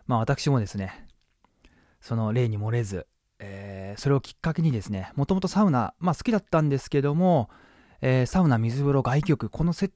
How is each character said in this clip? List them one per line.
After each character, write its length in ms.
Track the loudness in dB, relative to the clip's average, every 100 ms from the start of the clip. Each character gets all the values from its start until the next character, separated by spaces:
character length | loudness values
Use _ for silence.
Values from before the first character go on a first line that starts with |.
| -4
ま 120 | -2
あ、 20 |
私 320 | 0 0 2
も 80 | 0
で 80 | 0
す 100 | -6
ね、 300 | -8 -10 -20 _ _ _ _ _ _ _ _ _
そ 140 | -6 -2
の 180 | 0
例 160 | 0 0
に 100 | -2
漏 100 | -2
れ 140 | -2
ず、 240 | -2 -6 -10 _ _ _
え 560 | -16 -14 -12 -12 -12 -6
ー、 20 |
そ 100 | 0
れ 60 | 0
を 60 |
き 120 | -2
っ 20 | -6
か 140 | -4
け 80 | 0
に 100 | 0
で 80 | 0
す 120 | -2
ね、 200 | -6 -6 -4
も 100 | 0
と 80 |
も 80 | 0
と 60 | 0
サ 160 | 2
ウ 80 | 4
ナ、 240 | 4 0 -2
ま 140 | -4
あ、 40 | -2
好 60 |
き 100 | 0
だ 60 | -2
っ 60 |
た 180 | 0 0
ん 80 | 2
で 80 | 0
す 100 | 0
け 100 | 0
ど 140 | 0 2
も、 340 | 4 4 0 -8 -20 _ _ _
え 220 | 0 2
ー、 20 | 2
サ 140 | 4
ウ 60 | 4
ナ、 120 | 4
水 220 | 2 0
風 120 | 2
呂、 80 | 2
外 220 | 2 0
気 60 | 2
浴、 200 | 0 -2
こ 140 | -4
の 100 | -2
セ 140 | -2
ッ 40 | -4